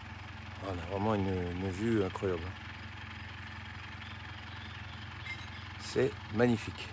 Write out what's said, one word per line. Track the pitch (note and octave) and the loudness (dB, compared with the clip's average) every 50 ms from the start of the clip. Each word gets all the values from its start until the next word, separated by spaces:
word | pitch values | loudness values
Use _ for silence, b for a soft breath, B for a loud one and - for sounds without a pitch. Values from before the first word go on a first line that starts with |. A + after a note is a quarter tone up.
| - - - - - - - - - - - - F#2+ | -10 -10 -10 -10 -10 -10 -10 -10 -10 -10 -8 -6 -4
On | G2 | -2
a | F#2 F2 E2+ E2+ G2 F#2+ | -2 -2 -2 0 0 2
vraiment | G#2 A2 A2 | 4 6 6
une, | G2+ F#2+ F#2+ F#2 F2+ F2+ F2 F2 F2+ | 6 6 4 4 4 2 2 0 0
une | F#2+ G2 | 0 0
vue | F2+ F#2+ A2 A#2 A2+ G#2+ F#2+ | 0 2 4 6 6 6 6
incroyable. | F#2 F#2 - G#2 F#2+ F2+ E2 E2 F2 - - - - - - - - - - - - - - - - - - - - - - - - - - - - - - - - - - - - - - - - - - - - - - - - - - - - - - - F#5 - - - - - - - - - - | 4 2 2 2 2 2 2 0 -4 -6 -6 -8 -10 -8 -8 -10 -10 -10 -10 -10 -10 -10 -10 -10 -10 -10 -10 -10 -10 -10 -10 -8 -8 -8 -8 -8 -8 -8 -8 -8 -8 -8 -8 -8 -8 -10 -10 -10 -8 -8 -8 -8 -8 -8 -8 -8 -8 -8 -8 -8 -8 -8 -8 -6 -6 -6 -6 -6 -8 -8 -8 -8 -8 -8 -8
C'est | - - - - B2+ C#3 - - - - A2+ | -4 0 4 6 6 6 4 0 -6 0 4
magnifique. | A2 A#2+ B2 A#2 A2 - - - - - - | 8 8 8 8 6 4 -2 -6 -6 -6 -8